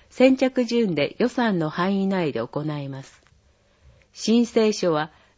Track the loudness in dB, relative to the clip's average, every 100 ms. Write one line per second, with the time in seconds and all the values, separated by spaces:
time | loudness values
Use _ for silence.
0 | _ 4 4 4 0 0 0 0 0 0
1 | -2 -2 -2 0 0 0 -2 -2 -2 0
2 | 0 0 -2 -4 -6 -6 -6 -6 -8 -12
3 | -16 -20 _ _ _ _ _ _ -20 -20
4 | _ -8 0 2 2 2 2 2 0 0
5 | -4 _ _